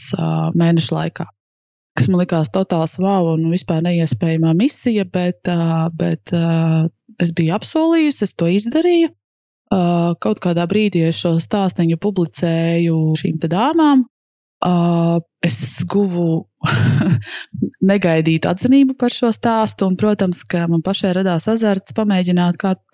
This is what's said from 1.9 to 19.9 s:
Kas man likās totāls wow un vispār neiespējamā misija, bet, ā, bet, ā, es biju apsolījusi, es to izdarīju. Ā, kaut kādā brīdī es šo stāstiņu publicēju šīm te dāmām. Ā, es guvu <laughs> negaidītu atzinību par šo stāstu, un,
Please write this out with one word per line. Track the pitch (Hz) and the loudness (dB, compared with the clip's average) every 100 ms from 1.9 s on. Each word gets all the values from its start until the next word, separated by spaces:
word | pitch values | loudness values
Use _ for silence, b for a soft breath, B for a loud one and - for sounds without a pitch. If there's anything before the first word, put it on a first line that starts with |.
| - | -2
Kas | 156 | 0
man | 185 | 2
likās | 180 170 156 | 0 0 0
totāls | 190 190 170 160 - | -2 -2 -2 -2 -2
wow | 190 196 165 | 0 2 0
un | 160 165 | 0 0
vispār | 175 - 160 170 | -2 -2 -2 0
neiespējamā | 175 160 - 165 160 160 165 | 0 -2 -2 0 2 2 2
misija, | 254 - 247 214 185 | 0 0 -2 -2 -2
bet, | 185 180 180 - | -2 -2 -2 -4
ā, | 175 165 165 165 | -2 0 0 -2
bet, | 165 170 165 - | -2 -2 -2 -4
ā, | 170 165 165 165 160 160 - _ - | -2 0 0 2 2 0 -4 _ -6
es | 175 | -4
biju | 165 160 196 | 0 -2 -2
apsolījusi, | - 320 320 330 302 277 202 | -4 0 2 2 0 -2 -6
es | - | -2
to | 170 | 0
izdarīju. | 190 220 311 349 339 330 - _ _ _ _ _ | 0 0 0 2 2 2 -2 _ _ _ _ _
Ā, | 190 175 175 170 170 | 0 2 2 0 0
kaut | 214 208 | -2 -2
kādā | 180 170 170 | 0 0 0
brīdī | 208 208 180 165 | 0 0 2 0
es | 165 | 0
šo | 175 165 | 0 0
stāstiņu | - 208 190 - 165 165 | 0 -2 0 0 0 0
publicēju | 208 190 165 - 170 165 165 170 170 160 156 156 | -2 -2 -2 -2 -2 0 0 2 2 2 0 0
šīm | - 160 | -2 -4
te | 160 | -2
dāmām. | 170 254 330 302 269 240 _ _ _ _ _ | 0 0 2 4 4 2 _ _ _ _ _
Ā, | - 175 170 170 170 170 - _ 175 | 0 2 2 2 2 0 -4 _ -4
es | - - - 180 | -4 -6 -6 -4
guvu | 202 202 175 170 160 - _ - | -2 0 0 0 -2 -4 _ -2
<laughs> | - - - 320 - B B B - - - | 2 2 2 2 0 B B B -6 -6 0
negaidītu | 190 202 180 160 160 160 - | 0 2 2 2 2 0 0
atzinību | 185 247 269 269 262 | -2 2 4 4 0
par | 240 | -2
šo | - 240 | 0 -2
stāstu, | 214 240 226 214 - | -2 -2 0 -2 -2
un, | 190 | -2